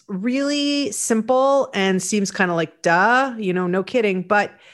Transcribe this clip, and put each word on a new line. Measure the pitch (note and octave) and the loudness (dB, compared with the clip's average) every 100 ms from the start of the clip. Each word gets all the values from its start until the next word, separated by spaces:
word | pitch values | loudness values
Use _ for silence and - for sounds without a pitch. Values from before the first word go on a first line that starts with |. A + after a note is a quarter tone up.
| - | -10
really | F#3+ A#3 C4 C#4+ D4 C#4+ C#4+ C#4 | -6 -4 -2 -2 -2 -2 -2 -4
simple | - - A3 A3 B3+ C4+ C#4 - | -4 -2 -2 0 2 4 2 0
and | - F#3+ F#3+ | 0 0 0
seems | - G#3 G3 | 0 -2 -2
kinda | - F3+ | 0 0
like, | E3+ D#3+ - | 0 -4 -2
duh, | F3 E3+ G#3 B3 C4+ A3+ | 2 4 4 4 0 -2
you | G3 | -4
know, | F3+ F3+ | -2 0
no | F#3 | -2
kidding. | F#3+ B3+ G#3 F#3 | -2 0 0 0
But | F3+ G#3 - - - | 0 0 0 -6 -20